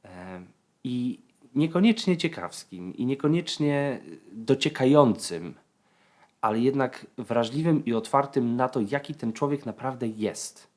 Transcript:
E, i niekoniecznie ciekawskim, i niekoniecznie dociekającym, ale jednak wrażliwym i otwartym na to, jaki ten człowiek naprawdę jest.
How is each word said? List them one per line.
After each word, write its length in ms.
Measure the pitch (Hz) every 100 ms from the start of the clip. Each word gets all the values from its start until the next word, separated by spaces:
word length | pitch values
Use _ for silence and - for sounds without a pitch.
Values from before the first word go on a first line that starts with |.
E, 380 | 90 90 92 92 90 _ _ _
i 360 | 123 123 123 - _ _ -
niekoniecznie 600 | 139 160 170 220 226 - 170
ciekawskim, 800 | - - 87 - - 90 90 -
i 100 | 123
niekoniecznie 920 | 139 151 170 165 - 147 143 143 127 - 85 -
dociekającym, 1200 | 107 113 135 160 - 131 147 135 98 - 85 85 - _ _ _ _ _ _ _ _
ale 200 | 110 113
jednak 460 | 123 139 127 - - -
wrażliwym 640 | 110 120 113 139 165 151
i 80 | 117
otwartym 640 | 113 110 139 139 135 120 120
na 120 | 127
to, 120 | 131 104
jaki 240 | 139 -
ten 180 | 147 117
człowiek 340 | 110 143 143 -
naprawdę 400 | - 131 127 117
jest. 640 | 107 107 - - - _